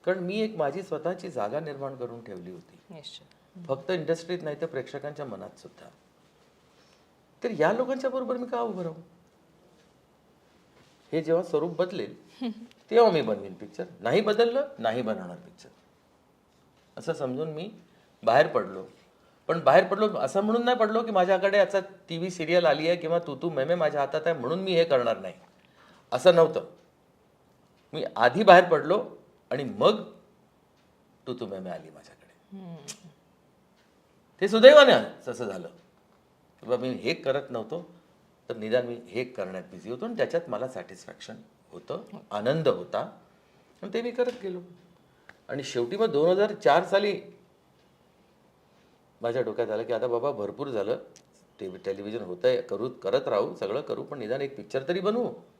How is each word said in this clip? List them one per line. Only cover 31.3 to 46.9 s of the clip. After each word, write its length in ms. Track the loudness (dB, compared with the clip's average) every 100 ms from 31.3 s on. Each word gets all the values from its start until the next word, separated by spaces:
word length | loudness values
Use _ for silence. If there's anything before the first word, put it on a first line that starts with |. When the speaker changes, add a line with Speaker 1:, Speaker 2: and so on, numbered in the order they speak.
Speaker 1:
तू 120 | -10 -8
मैं 160 | -10
मैं 100 | -10
आली 180 | -10 -12
माझ्याकडे. 680 | -20 -20 -20 _ _ _ -18
Speaker 2:
हम्म. 520 | -16 -16 -16 -18 -20 _ _ _ _ _ _ _ _ _ _ _ _ _
Speaker 1:
ते 80 | 0
सुदैवाने 440 | 10 12 12 10 8 2 -10 -14
तसं 160 | -8
झालं. 240 | -8 -8 -12 -18 _ _ _ _ _ _ _ _
बाबा, 140 | -4 -2
मी 140 | -2
हे 240 | -4 -4
करत 360 | -4 -2 -4 -4
नव्हतो, 400 | -10 -8 -10 -12 -20 _ _ _ _ _
तर 80 | -10
निदान 300 | -2 0 0
मी 80 |
हे 300 | -10 -8 -8
करण्यात 380 | -8 -8 -8 -10
बिझी 280 | -14 -16 -12
होतो 140 | -10
आणि 120 | -8 -4
त्याच्यात 260 | -2 -2 -4
मला 200 | -8 -8
सॅटिस्फॅक्शन 680 | -10 -14 -18 -20 -20 -18 -18 -20 _ _
होतं, 300 | -20 -12 -12 -10 -20 -8
आनंद 380 | -4 0 2 0
होता 500 | 0 -4 -6 -6 -12 _ _ _ _ _ _
आणि 100 | -8
ते 80 | -6
मी 80 | -6
करत 220 | -4 -4 -4
गेलो. 180 | -10 -12 -14 -20 _ _ _ _ _ -20 -12
आणि 140 | -10
शेवटी 340 | -6 -4 -4 0
मग 100 | 0
दोन 240 | 4 4
हजार 240 | 4 2
चार 300 | 2 4 4
साली 360 | 4